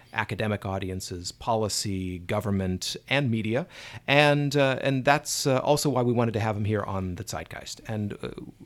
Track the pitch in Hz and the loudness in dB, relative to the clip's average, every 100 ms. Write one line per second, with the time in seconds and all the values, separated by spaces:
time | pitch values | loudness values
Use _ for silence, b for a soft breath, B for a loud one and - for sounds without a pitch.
0 | B - 107 98 110 104 101 95 95 92 | B -4 -4 -2 -2 -2 -2 -4 -4 -6
1 | - 90 87 - - 113 107 - 107 95 | -8 -8 -10 -8 -2 0 0 -2 -2 -2
2 | 92 90 90 104 101 98 92 92 - - | -4 -6 -4 -2 0 0 2 0 -2 -8
3 | - 135 135 113 110 117 180 B B B | -2 0 2 0 0 -2 -4 B B B
4 | - 139 147 143 143 143 135 127 135 135 | 2 6 6 6 4 4 4 2 0 2
5 | 127 147 - - 143 131 - 147 151 127 | 4 4 2 -2 2 2 4 2 2 2
6 | 123 120 117 107 110 104 104 107 - 95 | 2 4 2 2 0 0 0 0 0 -4
7 | 92 87 98 80 85 - - - - 107 | -4 -6 -6 -8 -8 -12 -12 -14 -6 -4
8 | 104 - - - - - | -4 -4 -8 -10 -14 -16